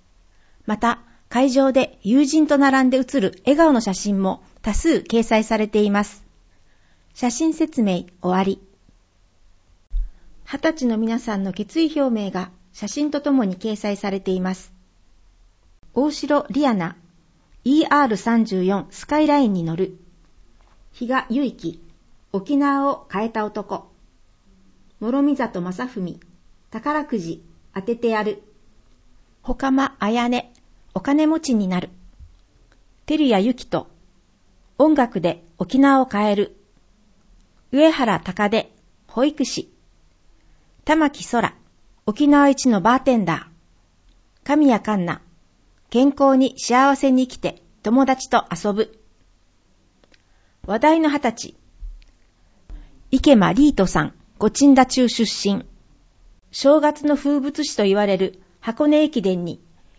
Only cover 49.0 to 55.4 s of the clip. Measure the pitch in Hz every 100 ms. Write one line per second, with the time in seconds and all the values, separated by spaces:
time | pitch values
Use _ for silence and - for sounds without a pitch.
49 | _ _ _ _ _ _ _ _ _ _
50 | _ _ _ _ _ _ - 220 302 330
51 | 311 285 254 - - - _ _ - -
52 | - _ _ _ _ _ - - - -
53 | - 262 302 240 170 208 294 233 180 160
54 | 156 - _ - 214 - 277 262 254 262
55 | 240 - 220 -